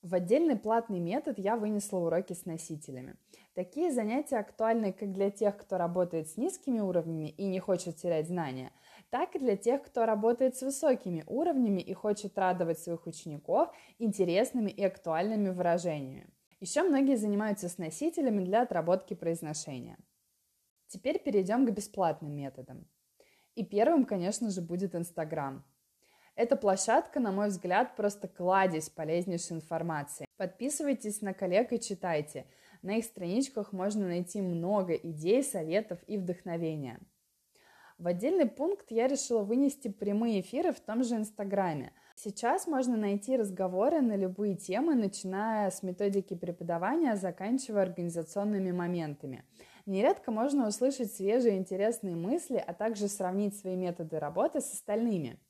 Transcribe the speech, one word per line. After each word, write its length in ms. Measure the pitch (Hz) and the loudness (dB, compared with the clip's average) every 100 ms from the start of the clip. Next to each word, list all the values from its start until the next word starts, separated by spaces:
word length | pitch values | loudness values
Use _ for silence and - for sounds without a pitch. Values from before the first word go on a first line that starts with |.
В 140 | 180 | 0
отдельный 420 | 180 175 254 330 226 | 0 4 4 6 2
платный 440 | 214 226 226 185 | 2 0 0 -4
метод 400 | 170 240 302 220 | -2 -2 -2 -4
я 160 | 190 233 | 0 0
вынесла 420 | 214 208 - 190 | 0 -2 -2 -2
уроки 340 | 170 165 190 | 2 0 -2
с 140 | 175 - | -8 -8
носителями. 680 | 160 - 151 - 131 131 - _ - _ | -8 -8 -10 -10 -12 -12 -18 _ -20 _
Такие 360 | - 175 277 349 | -8 -8 -2 -2
занятия 480 | 247 214 247 302 240 | 0 0 -2 -2 -4
актуальны 540 | 208 - 220 226 208 | -4 -2 0 2 0
как 200 | - 208 | -4 -8
для 200 | 190 196 | 0 -2
тех, 240 | 202 208 202 | 2 0 0
кто 200 | - 185 | -6 -2
работает 520 | 170 175 175 165 156 | 0 2 0 0 -6
с 80 | - | -4
низкими 420 | 311 - - 233 | -4 -4 -2 0
уровнями 520 | 196 180 165 160 151 | 2 0 0 -4 -6
и 180 | - 196 | -4 -2
не 100 | 185 | -2
хочет 380 | 185 180 180 160 | 0 0 0 -6
терять 320 | 180 160 160 | 0 0 0
знания, 420 | 180 151 131 131 _ - - _ | -2 -4 -6 -10 _ -20 -20 _
так 240 | - 359 | -4 -2
и 60 | 330 | 0
для 160 | 262 196 | 0 2
тех, 260 | - 269 | 2 0
кто 240 | - - 226 | 0 0 2
работает 500 | 214 220 240 262 254 | 4 4 4 2 2
с 60 | |
высокими 640 | 262 277 311 254 190 170 151 | -4 0 2 2 2 -4 -4
уровнями 540 | 240 339 285 233 190 | 0 2 4 4 2
и 120 | - | 0
хочет 440 | 185 214 208 196 - | -4 -2 -2 -2 0
радовать 400 | 190 180 170 160 | 2 2 0 -2
своих 300 | - 170 - | -4 -8 -8
учеников 680 | 165 165 147 - 196 339 - - _ | -12 -10 -12 0 2 2 -2 -20 _
интересными 720 | 226 196 180 175 254 254 208 | -2 2 2 4 2 0 -2
и 140 | - | 0
актуальными 640 | 196 190 - 160 196 220 196 | -2 0 -2 0 0 0 0
выражениями. 800 | 180 175 170 170 151 135 135 - _ _ _ | 2 2 2 0 -4 -6 -12 -18 _ _ _
Еще 240 | 185 285 | -4 0
многие 320 | 370 269 277 254 | 4 4 4 4
занимаются 520 | 208 202 214 202 180 | 2 0 0 -2 -4
с 80 | - | -6
носителями 680 | 147 - 302 330 277 208 | -8 -2 -4 0 0 0
для 180 | 185 214 | 2 2
отработки 520 | 240 175 165 185 180 | 2 0 2 2 0
произношения. 840 | 190 170 165 156 151 - 131 113 - - _ _ _ _ _ _ _ _ | -6 -4 -4 -4 -8 -8 -10 -10 -16 -20 _ _ _ _ _ _ _ _
Теперь 320 | 190 262 330 | -6 -2 -2
перейдем 480 | - 202 185 233 262 | 2 2 2 4 4
к 40 | |
бесплатным 680 | 208 - - 175 156 151 147 | 2 -6 0 0 0 -4 -8
методам. 500 | 139 131 - - - _ _ _ _ _ _ - | -8 -10 -16 -16 -20 _ _ _ _ _ _ -8
И 80 | |
первым, 400 | 190 202 247 330 | -2 4 6 6
конечно 460 | 247 196 175 214 226 | 4 0 -2 -2 -2
же, 100 | 190 | -2
будет 340 | 170 175 190 | -4 -2 -2
Instagram. 680 | 175 170 - 156 160 139 135 - _ _ _ _ _ _ - | -4 -6 -6 -4 -2 -4 -6 -16 _ _ _ _ _ _ -2
Эта 180 | 240 | 2
площадка, 640 | - 220 190 - 254 - 294 | 4 4 2 4 4 4 0
на 140 | 226 | 0
мой 160 | 190 208 | 2 0
взгляд, 480 | 185 175 185 254 - | -2 2 2 2 0
просто 320 | 208 202 185 | -2 -2 -12
кладезь 600 | - 180 190 190 156 156 | -2 2 4 4 2 -4
полезнейшей 680 | - 156 170 180 170 - 165 | -8 0 0 0 -4 -4 -8
информации. 680 | 156 165 170 156 143 - 147 _ | -4 -4 -2 -4 -6 -10 -14 _
Подписывайтесь 840 | 185 - 247 294 294 269 214 208 | -8 -4 -6 -2 0 0 -2 -6
на 140 | 202 | -6
коллег 380 | 185 185 185 254 | -4 2 2 2
и 80 | 233 | -2
читайте. 680 | - 190 185 156 151 139 - _ - - | -4 -6 -2 -2 -2 -10 -16 _ -20 -14
На 180 | 180 220 | -4 -2
их 60 | |
страничках 680 | 226 - 175 208 269 - 202 | -2 -8 -2 0 0 -4 -6
можно 340 | 190 190 214 185 | -2 -2 0 0
найти 340 | 175 180 208 | -2 -2 -4
много 540 | 190 170 175 208 180 | -2 0 0 0 2
идей, 480 | 160 170 156 160 233 | -2 -4 -4 4 4
советов 560 | 277 196 156 185 220 170 - | 4 -4 0 0 -2 -10 -6
и 100 | 208 | -6
вдохновения. 840 | 180 175 185 170 165 156 135 117 - _ _ _ _ _ _ - - _ | -4 -6 -4 -2 -2 -2 -6 -10 -18 _ _ _ _ _ _ -20 -20 _
В 80 | 175 | -2
отдельный 400 | 175 240 370 254 | 0 2 4 2
пункт 460 | - 311 392 - | 2 -2 -2 -2
я 160 | 226 254 | 2 2
решила 340 | 277 - 233 | 2 0 0
вынести 460 | 202 240 277 - 226 | 2 2 2 0 -8
прямые 520 | 196 202 202 233 208 | -4 0 0 2 0
эфиры 320 | 180 254 349 | -2 0 0
в 60 | - | -2
том 240 | - 220 | -4 -2
же 140 | 247 233 | 0 0
Инстаграме. 760 | 214 - 202 196 185 147 - _ _ | -4 -6 -2 0 2 0 -6 _ _
Сейчас 540 | - 214 202 233 359 370 | -12 -10 -2 0 2 2
можно 280 | 277 247 226 | 0 2 2
найти 400 | 208 202 202 262 | 2 0 0 0
разговоры 640 | 208 185 185 185 233 330 | 0 0 -2 2 4 4
на 140 | 247 | 4
любые 400 | 202 185 185 208 | 2 0 0 -2
темы, 400 | 180 - 190 320 | -2 -2 0 4
начиная 760 | 277 202 - 190 190 220 220 202 | 4 2 -2 -6 -2 0 2 0
с 140 | 185 | -2
методики 520 | 185 180 202 196 190 | -6 0 2 2 -2
преподавания, 840 | 175 175 170 175 170 185 311 302 208 | -6 -6 -6 -2 -2 0 2 2 2
заканчивая 680 | 185 190 196 254 - 208 | -2 -4 -2 -2 0 0
организационными 880 | 190 175 175 165 160 202 208 202 190 | 0 0 -4 -4 -4 -2 0 0 0
моментами. 720 | 180 175 175 156 143 143 123 - _ - - - | 0 0 -2 -2 -6 -10 -12 -16 _ -20 -16 -4
Нередко 440 | 190 262 392 - | 2 4 2 0
можно 380 | 220 262 285 220 | 0 2 2 0
услышать 440 | 202 254 269 226 | 2 0 0 -6
свежие 440 | - 190 233 240 196 | -2 2 4 4 2
интересные 580 | 185 190 208 233 196 | -2 0 0 0 -4
мысли, 480 | 165 175 320 - 233 | -4 0 -2 0 -2
а 80 | - | -2
также 340 | 180 220 214 202 | -4 -4 -2 -4
сравнить 500 | 202 185 190 208 202 | -2 -2 0 -2 -2
свои 160 | 185 | -6
методы 460 | 185 180 175 165 160 | -2 -2 -4 -4 -4
работы 400 | 147 170 285 311 | -2 0 0 0
с 120 | - | -4
остальными. 680 | - - 214 233 190 135 - | -8 -4 0 0 0 -2 -8